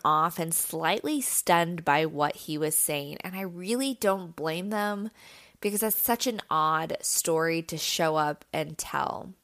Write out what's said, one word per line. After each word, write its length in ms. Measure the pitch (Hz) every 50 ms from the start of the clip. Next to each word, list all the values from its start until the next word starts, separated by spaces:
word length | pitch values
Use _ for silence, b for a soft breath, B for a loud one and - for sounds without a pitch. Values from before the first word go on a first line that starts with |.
| -
off 320 | 147 156 156 160 175 - -
and 160 | 165 165 165
slightly 640 | - - - - 160 165 160 190 226 - 294 311 285
stunned 640 | 247 - - - - - 175 170 170 165 180 165 165
by 220 | 151 143 151 160
what 280 | 156 156 143 147 147 -
he 220 | - - - 151
was 180 | 147 156 156 156
saying. 440 | - - - 151 143 143 143 147 -
And 160 | - 185 185
I 60 | 190 196
really 500 | 185 170 175 180 196 233 254 269 269 254
don't 420 | - 220 202 190 196 185 165 165
blame 360 | - 147 160 160 175 185 208
them 400 | 214 208 208 208 208 202 208 220 B B B B B B B B B _
because 220 | - 208 202 202 220
that's 140 | 220 208
such 300 | - - - 233 247 -
an 140 | 254 220 208 - -
odd 460 | - 160 156 156 160 156 160 160 - - -
story 600 | - - - - 175 165 160 160 165 165 165 165
to 140 | - 165
show 400 | 156 - - - - 170 160 156
up 300 | 156 151 147 147 - - _ -
and 220 | 156 156 151 156
tell. 580 | - - - - - - - - - - 185 190 _